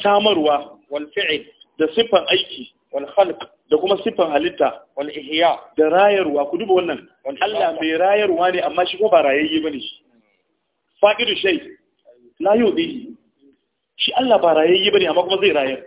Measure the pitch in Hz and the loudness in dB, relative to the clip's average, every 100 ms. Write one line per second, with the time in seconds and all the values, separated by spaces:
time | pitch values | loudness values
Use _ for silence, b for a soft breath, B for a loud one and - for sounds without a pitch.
0 | 202 202 214 180 151 143 147 - - 143 | 2 2 4 2 2 0 -4 -20 -12 -12
1 | 147 202 170 147 - _ _ - 156 226 | -8 -6 -4 -4 -8 _ _ -2 -2 0
2 | 226 185 151 185 - 139 120 _ _ 139 | 2 2 2 -2 -4 -12 -18 _ _ -10
3 | 143 - 180 - - _ - 151 185 196 | -4 0 0 0 -14 _ -2 0 0 -2
4 | 226 - 165 143 170 170 131 - _ - | -2 -2 0 0 -2 -2 -2 -4 _ -12
5 | 147 151 139 156 170 - - - 156 180 | -10 -12 -8 0 0 0 -6 0 2 4
6 | 202 196 160 143 143 175 208 180 170 127 | 4 2 0 -2 -4 -4 0 0 0 -6
7 | - _ 135 139 202 214 165 156 156 165 | -12 _ -12 -6 -4 -2 -2 -2 -4 0
8 | 190 208 208 170 185 180 170 165 180 185 | 2 2 0 0 0 0 -2 -2 -2 0
9 | 214 170 143 143 151 156 156 135 - - | 2 4 4 0 0 -2 -4 -8 -14 -18
10 | _ 117 _ _ _ _ _ _ _ - | _ _ _ _ _ _ _ _ _ 0
11 | 202 214 233 190 190 160 - - _ _ | 0 2 -2 -2 -2 -4 -6 -20 _ _
12 | _ _ _ - 202 226 214 160 165 - | _ _ _ -4 0 2 2 0 -4 -6
13 | - - _ _ _ _ _ _ _ - | -14 -20 _ _ _ _ _ _ _ -6
14 | - - 262 202 170 156 160 190 196 202 | -4 0 2 4 4 4 4 2 2 2
15 | 175 160 180 190 196 147 135 127 | 2 0 0 2 2 2 -2 -6